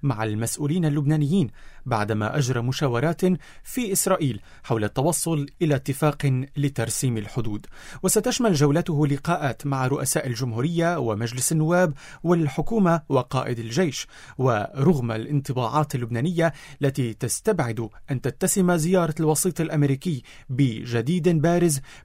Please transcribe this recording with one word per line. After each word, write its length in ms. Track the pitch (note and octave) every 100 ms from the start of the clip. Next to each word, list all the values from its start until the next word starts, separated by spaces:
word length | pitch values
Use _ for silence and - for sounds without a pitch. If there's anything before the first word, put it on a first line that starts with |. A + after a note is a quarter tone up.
مع 220 | C#3+ G#2+
المسؤولين 600 | A2 G#2+ A#2 - D3 F3+
اللبنانيين، 680 | D#3 D3 C#3 D#3 C#3+ G3 B2+ - - - B2+
بعدما 520 | A2+ G#2 G#2+ G#2+ D3+
أجرى 220 | B2+ A#2+
مشاورات 580 | A#2+ C3 C#3+ A#2+ D3+ E3 F#3 F3+ - -
في 280 | - - A3+
إسرائيل 480 | F#3+ F#3+ F#3 C#3 G#2+ - -
حول 220 | - A2
التوصل 640 | G#2 - D3+ E3 E3+ D#3 C#3+ -
إلى 120 | E3
اتفاق 680 | C3+ - C3 D3+ - C#3+ B2+ C3+ -
لترسيم 640 | C#3+ C#3 A2+ - C3 A2+
الحدود. 480 | G#2 - G#2+ G#2 - - - -
وستشمل 520 | F#3 G#3+ A#3+ - A#3
جولته 520 | D#3 D3 D3+ E3+ D3 D3
لقاءات 600 | C#3 - F3 C#3+ A2+ C#3+
مع 200 | C3+ B2+
رؤساء 400 | C#3+ C3+ D#3+ B2+
الجمهورية 720 | A2+ B2+ A2+ D3 E3 E3 E3+
ومجلس 540 | A#2+ G#2 A2+ B2 -
النواب 420 | D#3+ D#3 F3 F3+ C#3+ - -
والحكومة 760 | E3 E3+ D3+ - - A3+ F3+ E3 -
وقائد 500 | C3 B2 C3 - A#2
الجيش. 480 | A2+ B2 F3+ - - - - -
ورغم 760 | B2+ A2 - C3+ C#3 D3 A#2
الانطباعات 840 | A2 A#2 D3 C#3 B2+ A2+ D3 D3
اللبنانية 580 | B2+ A#2 A#2 D#3 E3+ E3 - - -
التي 320 | C#3 C3+ A#2+
تستبعد 760 | A2 A#2 - - C3+ A#2+ A2 A2+ - -
أن 100 | C3
تتسم 560 | C3 - F#3 G3+ F3+ E3+
زيارة 380 | D#3+ F#3 E3+ -
الوسيط 400 | D#3 D#3 F#3 E3
الأمريكي 600 | G3 D#3 C#3+ C3+ F#3 C3+ - - -
بجديد 800 | B2+ C#3 A2 B2 A#2 A#2 F3+ E3
بارز 520 | D#3+ D#3+ F3 F3 C#3 - -